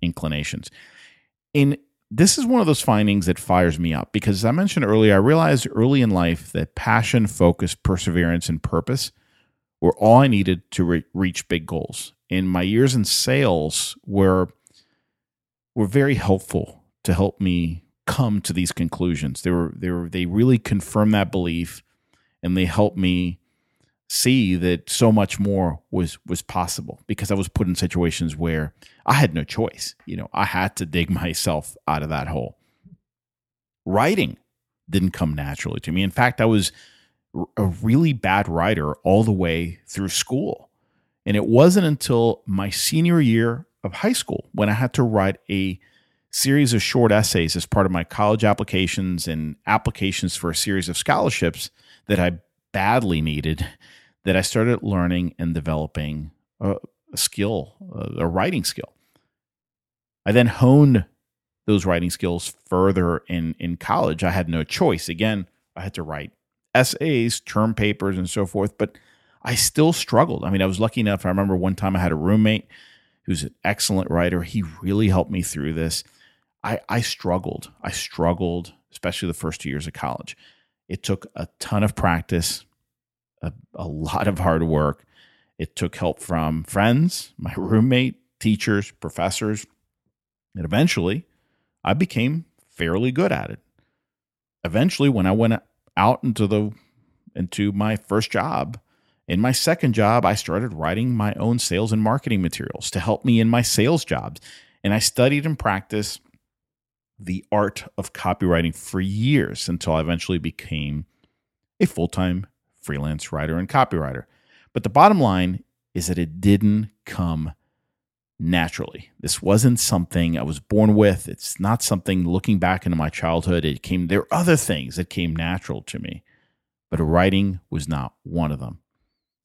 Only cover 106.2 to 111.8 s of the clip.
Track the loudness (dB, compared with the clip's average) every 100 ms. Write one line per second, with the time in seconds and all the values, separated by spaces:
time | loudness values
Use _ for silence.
106.2 | _ _ _ _ _ _ _ _ _ -14
107.2 | -10 -10 -2 0 0 -2 -10 -10 -10 -4
108.2 | -2 0 2 2 2 -4 -6 -4 -2 -2
109.2 | 2 2 0 -4 -6 -4 -2 0 0 -4
110.2 | -4 -4 -6 -10 -10 -8 -6 -8 -10 _
111.2 | _ _ _ _ _ -2